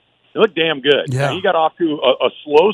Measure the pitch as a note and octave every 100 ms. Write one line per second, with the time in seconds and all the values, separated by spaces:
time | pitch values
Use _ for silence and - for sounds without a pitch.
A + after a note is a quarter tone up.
0 | _ _ _ D3 G#3+ E3 D#3+ C#3+ C3+ C3
1 | F2+ B2+ C#3 E3+ G3 E3 D#3+ - E3 D3
2 | C3+ B2+ B2+ - D3 D3 G3